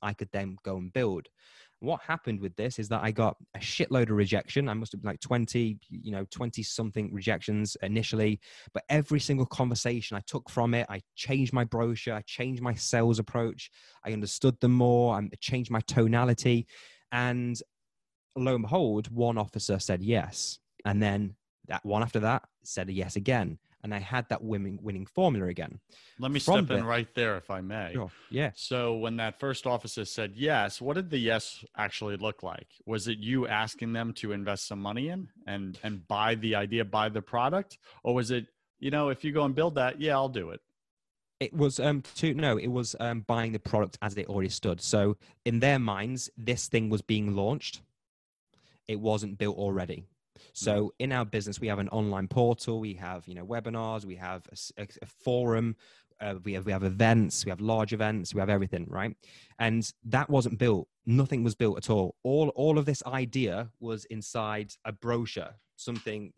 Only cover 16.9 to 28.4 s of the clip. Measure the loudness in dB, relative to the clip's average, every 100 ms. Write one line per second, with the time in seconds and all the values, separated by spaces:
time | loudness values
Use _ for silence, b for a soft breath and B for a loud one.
16.9 | B B -2 0 0 -2 -4 -8 _ _
17.9 | _ _ _ _ -2 2 2 2 2 4
18.9 | 2 -2 0 2 2 -2 -4 -2 -2 2
19.9 | 0 2 2 0 -6 -8 -8 _ _ 0
20.9 | 2 4 2 -2 -6 _ _ -8 -6 0
21.9 | 0 2 2 2 0 -4 _ -10 -6 -4
22.9 | -4 -2 -2 2 2 0 -6 _ _ -8
23.9 | -8 -2 -4 -2 -4 -2 -2 -2 -6 -8
24.9 | -8 -4 2 4 4 0 -2 -6 -10 _
25.9 | B B B -2 0 4 4 4 2 2
26.9 | 0 0 0 0 0 -4 -6 -6 -6 -6
27.9 | -6 -8 -10 -8 -4